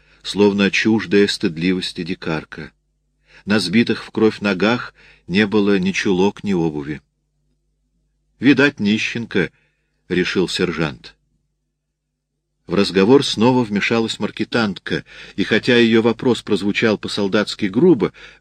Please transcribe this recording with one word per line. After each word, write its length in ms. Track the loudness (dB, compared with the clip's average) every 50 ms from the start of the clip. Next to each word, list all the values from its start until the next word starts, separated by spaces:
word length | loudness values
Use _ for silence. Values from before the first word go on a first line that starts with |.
| _ _ _ _
словно 480 | -14 -6 2 4 4 4 4 4 2 2
чуждая 580 | 2 0 2 2 0 0 0 2 2 2 2
стыдливости 760 | 2 0 -4 -4 -6 -4 -2 -2 -2 -2 -2 -4 -8 -10 -10 -8
дикарка. 680 | -8 -8 -8 -6 -6 -6 -6 -8 -12 -16 -16 -16 -18 _ _ _ _ _ _ _ _ _ _ _ _ _ -12 -4
На 140 | -2 -2 0
сбитых 440 | 0 0 2 2 2 2 -2 -6 -6
в 80 | -6
кровь 300 | -2 2 2 2 2 0
ногах 520 | -2 -2 0 0 0 0 0 -2 -4 -12 _ _ -20 -20 _ _ _
не 220 | -4 0 0 0
было 320 | 2 2 0 2 2 0 0
ни 120 | 0 -2
чулок, 520 | -4 -2 -2 0 0 2 2 0 -2 -4 -4
ни 80 | -2
обуви. 500 | -2 0 0 -2 -4 -6 -8 -10 -12 -12 _ _ _ _ _ _ _ _ _ _ _ _ _ _ _ _ _ _ _ _ _ _ _ _ _ _ _ 0
«Видать, 420 | 4 4 4 4 4 2 0 0
нищенка», — 720 | 0 0 0 0 -2 -6 -6 -8 -8 -4 -2 -2 -2 -4 _ _ _ _ _ _ _ _ _ _ _ -4
решил 400 | -2 -2 -2 -2 0 -2 -2 -2
сержант. 680 | -2 -4 -4 -2 -2 -4 -4 -6 -6 -12 -20 -20 _ _ _ _ _ _ _ _ _ _ _ _ _ _ _ _ _ _ _ _ _ _ _ _ _ _ _ _ _ _ _
В 80 | -4 -2
разговор 500 | -2 -2 0 2 2 4 6 6 4 4
снова 400 | 2 0 2 2 2 2 2 0
вмешалась 560 | -2 -2 -2 -2 0 0 0 -2 -2 -6 -6
маркетантка, 840 | -8 -8 -6 -6 -6 -2 -2 -2 -2 -2 -4 -8 -8 -6 -6 -6 -8 -10 -20 -20 -20 -12 -6
и 80 | -4 -2
хотя 320 | 0 0 0 2 4 4
её 240 | 4 4 6 4 4
вопрос 400 | 4 2 0 0 0 -2 -2 -2
прозвучал 560 | -2 -4 -2 -2 -2 -2 -2 0 0 0 0
по-солдатски 680 | 0 -4 -8 -6 -4 -4 0 0 -2 -2 -2 -6 -6 -6
грубо, 440 | -2 0 2 4 4 4 4 2 -4 -4 -10 -20 -20 -20 _